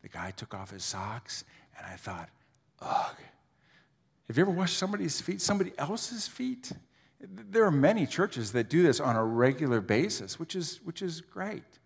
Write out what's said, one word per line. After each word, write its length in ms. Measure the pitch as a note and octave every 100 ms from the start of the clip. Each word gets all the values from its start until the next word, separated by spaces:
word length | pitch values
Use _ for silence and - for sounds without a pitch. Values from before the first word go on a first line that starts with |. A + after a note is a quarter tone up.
The 80 | -
guy 220 | F2 F2+
took 220 | F#2+ -
off 180 | G2+ F#2+
his 120 | G2
socks, 600 | - G2 G2 A2+ - - - - _ -
and 80 | F#2
I 80 | F#2
thought, 340 | - F2+ E2 _ _ _ _ _
"Ugh." 340 | - - - - - _ _ _ _ _ _ _ _ _ _
Have 100 | A2+
you 40 |
ever 100 | F#3+
washed 260 | F3 F3+ -
somebody's 440 | F#3+ G3+ F3+ -
feet, 180 | - F#3+
somebody 320 | - G3+ F#3 -
else's 500 | D3 A3+ - A#3 -
feet? 440 | - B2+ B3 - - - _ _ _
There 420 | F#3+ F#3+ G#3+ G#3
are 80 | G#3+
many 340 | C#3+ C#3+ A3 C#3+
churches 460 | - F#3+ - G#2+
that 180 | A#2+ G#2+
do 140 | D#3+
this 160 | F3 B2
on 160 | C3 A2+
a 80 |
regular 580 | A2+ A#2 B2+ C3+ D3 A#2
basis, 580 | F#2 G#2+ F3+ - G2 -
which 160 | E3 F#3
is, 260 | D#3+ -
which 180 | E3+ E3
is 200 | F#3+ E3
great. 420 | E3 F#3+ F#3+ F3+ - _